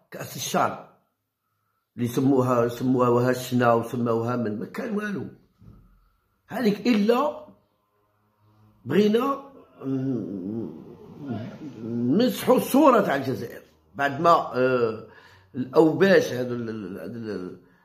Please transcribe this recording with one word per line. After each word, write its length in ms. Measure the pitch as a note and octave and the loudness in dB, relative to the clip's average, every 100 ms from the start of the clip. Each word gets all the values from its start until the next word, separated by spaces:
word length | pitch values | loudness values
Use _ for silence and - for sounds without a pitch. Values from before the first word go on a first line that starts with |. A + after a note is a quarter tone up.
| _ | _
كأس 260 | - C3 - | -16 -14 -12
الشان 480 | - F3 A2+ - - _ _ _ _ _ _ _ _ _ _ - | -4 0 0 -4 -14 _ _ _ _ _ _ _ _ _ _ -6
اللي 120 | A#2+ | -4
سموها، 600 | C#3+ C3+ C3 B2+ A#2+ A#2 | 0 2 4 4 2 0
سموها 640 | - B2+ B2+ B2 A#2+ B2+ | 0 0 2 4 4 2
الشنا 420 | B2+ - B2 A#2+ | 0 -2 2 4
وسموها 640 | A#2 A2 B2 A#2+ A2+ A2+ B2 | 4 0 -2 0 0 -2 -4
من، 220 | A2 G#2+ | -4 -6
ما 80 | - | -6
كان 300 | - B3 G#3 | -6 -4 -6
والو. 300 | G#3 F3 - - _ _ - - - _ _ _ _ _ - | -6 -8 -10 -14 _ _ -20 -20 -20 _ _ _ _ _ -12
هذيك 380 | G#3 A3 G3+ B3 | -2 0 2 2
إلا 600 | G#3+ G#3 A#3+ D4 - - - _ _ _ _ _ _ _ _ _ _ _ _ | 2 4 2 0 -4 -14 -20 _ _ _ _ _ _ _ _ _ _ _ _
بغينا 640 | B2 E3 G#3 A3+ C4+ - - - - - | 0 2 4 2 0 -4 -10 -20 -20 -12
ن-، 840 | C3+ C3+ C3+ A#2+ F2 G2 F#2 A2+ F2+ D#2 - - - - C#3+ G#2+ A#2+ - D3+ A2+ | -6 -4 -4 -4 -6 -8 -8 -8 -10 -12 -20 -20 -20 -16 -10 -10 -10 -14 -16 -12
نمسحوا 720 | A2+ A#2+ A#2+ F3 B3 - - B3+ | -8 -2 0 2 2 0 2 2
الصورة 440 | - C4 D4+ A3+ | 2 4 6 4
تاع 160 | F#3 C#3 | 2 -2
الجزائر 460 | C3 B2+ A#2+ - - _ _ | -4 -6 -8 -14 -20 _ _
بعد 260 | - C#3 C3 | -4 -4 2
ما، 100 | E3+ | 4
آه، 760 | D#3+ - B2 C3 B2 A2+ G#2+ - - - - _ | 4 2 0 2 2 0 -4 -12 -20 -20 -20 _
الأوباش 800 | - B2+ E3 D#3+ C#3+ G3 E3+ C3 | -10 0 4 4 4 4 4 2
هذو 220 | B2+ B2 | -2 -6
ال-، 160 | A#2+ A2+ | -6 -6
ال-، 280 | A2 F#2 F#2+ | -8 -10 -10
ال-، 680 | F2 A#2 A2 F#2+ F2+ - _ _ | -12 -10 -8 -8 -10 -14 _ _